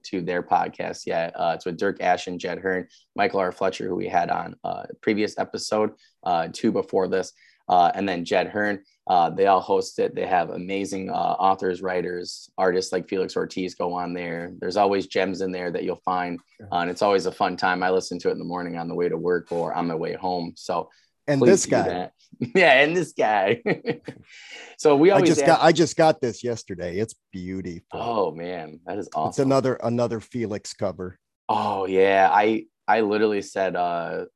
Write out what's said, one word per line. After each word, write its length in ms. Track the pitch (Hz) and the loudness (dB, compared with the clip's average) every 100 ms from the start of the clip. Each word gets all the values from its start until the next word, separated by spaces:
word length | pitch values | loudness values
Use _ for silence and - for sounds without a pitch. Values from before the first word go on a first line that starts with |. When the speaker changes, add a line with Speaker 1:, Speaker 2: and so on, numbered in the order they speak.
Speaker 1:
to 160 | - 95 | -8 -6
their 220 | 87 87 | -2 -4
podcast 640 | 87 90 87 - 87 85 - | 0 0 0 -4 -8 -8 -4
yet, 260 | 87 82 | -4 -2
uh, 180 | - 85 | -2 -2
it's 100 | 80 | -2
with 140 | - 82 | -4 -2
Dirk 240 | 98 92 | -2 0
Ash 240 | 92 90 - | 0 0 -2
and 120 | 87 | -8
Jed 200 | 90 85 | -6 -4
Hearn, 300 | 95 92 87 _ _ - | -2 -2 -4 _ _ -2
Michael 240 | 101 98 | 0 0
R. 120 | 92 | -2
Fletcher, 360 | - 95 - 107 | 0 -4 -2 -4
who 80 | 92 | -4
we 100 | 92 | -2
had 220 | 92 85 | 0 0
on, 260 | 87 87 92 | -2 -6 -10
uh, 200 | - - - - | -8 -8 -10 -8
previous 380 | - 104 104 - | -2 0 0 -4
episode, 540 | 98 107 - 107 107 - _ _ | -6 -6 -4 0 0 -4 _ _
uh, 240 | - 85 82 | -2 -2 -2
two 200 | - 117 | -2 -2
before 360 | 101 92 95 92 | 0 0 0 0
this, 240 | 95 90 - _ _ - | -2 -4 -10 _ _ 0
uh, 200 | 90 87 | 4 4
and 120 | 90 98 | 2 -2
then 200 | 87 85 | -4 -2
Jed 220 | 98 87 | 0 0
Hearn. 360 | 104 104 98 _ _ - | -2 -2 -2 _ _ 0
Uh, 220 | 92 82 | 2 2
they 160 | 82 98 | 2 4
all 140 | 95 | 4
host 400 | 87 98 95 - | 2 -2 -2 -2
it. 160 | 98 - | -4 -2
They 100 | 92 | -2
have 240 | 90 82 | 0 0
amazing, 600 | 90 90 98 98 98 95 | -4 -6 -4 -4 -6 -6
uh, 20 | |
authors, 680 | 87 87 85 95 95 92 90 | -2 -2 0 2 2 0 -4
writers, 680 | 92 90 87 90 87 - - - | -4 -4 -4 -6 -10 -14 -14 -2
artists 340 | 95 90 92 | 0 2 0
like 160 | 92 87 | -4 -4
Felix 280 | 95 90 90 | -4 -2 -4
Ortiz 400 | 90 - 92 - | -6 -4 -6 -4
go 160 | 90 | -6
on 200 | 90 87 | -4 -6
there. 400 | 90 87 85 87 90 | -6 -6 -8 -10 -8
There's 180 | 90 92 | -4 2
always 300 | 101 101 90 | 2 2 -2
gems 360 | 101 92 90 | -2 -2 -2
in 100 | 92 | -4
there 180 | 90 87 | -4 -6
that 140 | 85 | -4
you'll 180 | 90 87 | -4 -4
find, 360 | - 90 87 87 _ _ | -2 -2 -2 -8 _ _
Speaker 2:
Sure. 120 | 104 | -6
Speaker 1:
uh, 80 | 87 | -2
and 100 | 87 | -2
it's 120 | 90 | 0
always 240 | 104 98 90 | 2 2 0
a 60 | |
fun 240 | - 98 90 | -2 -2 0
time. 280 | 95 90 | -2 0
I 60 | 92 | 2
listen 280 | 95 - 87 | 0 -2 -4
to 80 | 90 | -4
it 40 | |
in 60 | 82 | -4
the 60 | |
morning 320 | 82 90 87 85 | -6 -8 -8 -8
on 120 | 82 | -6
the 80 | 85 | -2
way 120 | 87 | -2
to 80 | 85 | -2
work 360 | 82 90 - | 0 -2 -2
or 200 | 85 82 | -4 -4
on 120 | 82 87 | -4 -4
my 80 | |
way 200 | 80 82 | -4 -4
home. 400 | - 90 90 85 - | -6 -4 -4 -6 -10
So 340 | - 85 - _ _ _ - | -6 -4 -6 _ _ _ -2
Speaker 2:
And 120 | 143 | 4
Speaker 1:
please 100 | 127 | 6
Speaker 2:
this 140 | 185 - | 6 4
Speaker 1:
do 40 | |
Speaker 2:
guy. 180 | 123 95 | 0 0
Speaker 1:
that. 240 | 87 92 _ _ - | -2 -6 _ _ -8
<laughs> 140 | 120 190 | 0 4
Yeah, 240 | 170 131 | 8 8
and 160 | 147 175 | 6 2
this 160 | 165 | -2
guy. 500 | - 123 107 98 240 | 0 2 4 2 2
<laughs> 360 | 208 - - 240 - - - - - - - - | 0 -4 -4 -8 -8 -20 -20 -20 -20 -20 -20 0
So 180 | 156 143 | 4 6
we 160 | 170 | 8
Speaker 2:
I 20 | |
Speaker 1:
always 160 | 196 175 | 8 6
Speaker 2:
just 120 | 151 | 4
Speaker 1:
ask 40 | 143 | 6
Speaker 2:
got, 160 | 156 | 6
I 80 | 147 | 6
just 260 | 160 160 - | 6 4 4
got 240 | 160 151 | 4 4
this 220 | 127 107 | -2 -4
yesterday. 560 | 120 113 - 90 87 90 | -4 -6 -6 -8 -6 -4
It's 160 | 110 - _ | -4 -6 _
beautiful. 520 | 92 90 95 92 85 - | -12 -8 -8 -8 -12 -12
Speaker 1:
Oh, 400 | 85 117 113 90 | -10 -4 -2 -2
man, 480 | 78 87 90 76 78 85 | -4 -10 -10 -12 -16 -10
that 120 | 98 | -10
is 100 | 92 | -8
awesome. 140 | 80 82 | -4 -4
Speaker 2:
It's 100 | 110 | 0
another, 360 | 139 135 131 123 | 2 2 2 -2
another 340 | 120 120 120 113 | -2 -2 -2 -4
Felix 560 | - 123 110 104 - | -8 -6 -6 -6 -10
cover. 420 | - 101 90 90 - _ _ - | -8 -6 -6 -10 -14 _ _ -4
Speaker 1:
Oh, 380 | 110 104 98 95 | -2 -2 -2 0
yeah. 420 | 95 95 98 95 | 4 4 6 6
I, 360 | 98 107 110 - _ - | 6 4 2 -4 _ 0
I 120 | 107 | 2
literally 420 | 107 104 107 104 | 2 2 2 0
said, 320 | 95 - 95 | -4 -2 -2
uh, 520 | 87 87 87 82 82 90 | 0 -2 -2 -4 -6 -10